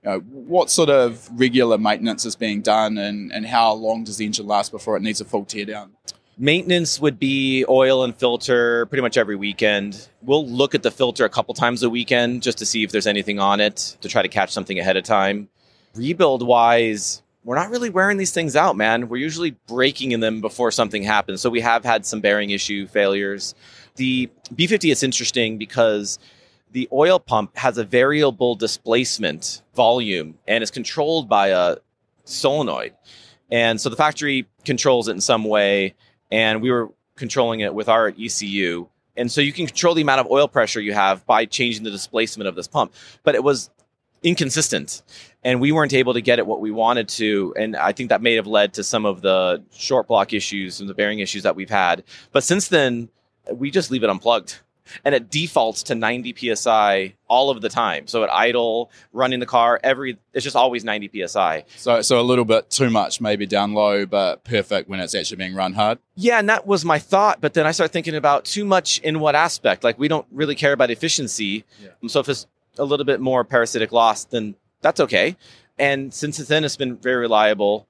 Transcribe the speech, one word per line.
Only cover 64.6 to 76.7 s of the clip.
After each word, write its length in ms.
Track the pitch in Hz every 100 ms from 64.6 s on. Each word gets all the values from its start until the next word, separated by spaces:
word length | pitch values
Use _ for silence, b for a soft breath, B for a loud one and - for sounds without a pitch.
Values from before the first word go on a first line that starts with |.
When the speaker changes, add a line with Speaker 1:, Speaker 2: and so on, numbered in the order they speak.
| 98 98 -
Speaker 1:
when 100 | 95
it's 140 | 87
actually 240 | 101 82 95
being 160 | 92
run 200 | 95 92
hard? 260 | 98 107 120 _ -
Speaker 2:
Yeah, 240 | 226 233
and 100 | 202
that 160 | 226 196
was 180 | 196
my 140 | 165 151
thought. 420 | - 196 208 -
But 140 | 151
then 140 | 165 156
I 40 |
started 220 | 165 160
thinking 220 | 175 160 151
about 300 | 143 143 -
too 200 | 208 202
much 320 | 190 180 -
in 200 | 160 156
what 160 | 151 147
aspect? 480 | 165 - 120 92
Like, 160 | 120 117
we 80 | 147
don't 180 | 156 -
really 240 | 131 147 139
care 180 | 143
about 160 | 139 123
efficiency. 760 | 117 165 - 120 - 104 104 _ B
Speaker 1:
Yeah. 80 | 101 B 117
Speaker 2:
So 120 | 147
if 80 | 135
it's 200 | 135 - _ _ -
a 60 | 139
little 200 | 143 131
bit 140 | 131
more 240 | 131 127
parasitic 480 | 110 127 113 120 107
loss, 340 | 117 113 107 -
then 300 | 120 107 98 _ _
that's 180 | 151 -
okay. 360 | 143 98 123 185 b b b -
And 340 | 139 139 135
since 240 | - 151 147
then, 260 | 135 156
it's 140 | 151